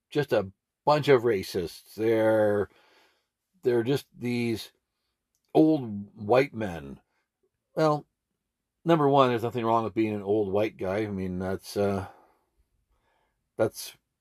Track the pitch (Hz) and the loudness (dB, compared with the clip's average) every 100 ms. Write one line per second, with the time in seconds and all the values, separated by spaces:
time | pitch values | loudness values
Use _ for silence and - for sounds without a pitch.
0 | _ 151 143 113 98 - _ _ - 151 | _ -4 0 0 -2 -8 _ _ 0 2
1 | 139 131 117 104 90 101 85 - - - | 4 4 4 0 -2 -6 -6 -8 -16 -4
2 | 113 113 110 110 107 104 98 _ _ _ | 0 2 2 4 2 2 -2 _ _ _
3 | _ _ _ _ _ _ 127 120 117 139 | _ _ _ _ _ _ -2 0 0 -2
4 | - - 120 120 117 110 - _ _ _ | -4 -10 -6 -2 -2 -4 -8 _ _ _
5 | _ _ _ _ _ 147 156 156 120 101 | _ _ _ _ _ 2 4 2 -2 -10
6 | 101 - 104 123 123 110 107 82 69 67 | -12 -8 0 2 2 -2 -8 -8 -12 -18
7 | _ _ _ _ _ _ _ - 156 147 | _ _ _ _ _ _ _ -2 0 0
8 | - _ _ _ _ _ _ _ - 165 | -6 _ _ _ _ _ _ _ 0 2
9 | 143 139 131 117 113 120 113 113 110 113 | 4 6 4 2 -2 -2 0 0 0 -2
10 | 107 104 98 107 101 98 110 - 92 98 | -2 -2 -2 0 0 0 -2 -4 -4 -4
11 | 107 98 95 90 92 95 - 104 101 98 | -4 -6 -6 -6 -6 -6 -8 -4 -2 -2
12 | 95 - _ _ _ _ _ _ _ _ | -6 -14 _ _ _ _ _ _ _ _
13 | _ _ _ _ _ - 110 - - - | _ _ _ _ _ -4 -4 -4 -16 -18
14 | _ _ | _ _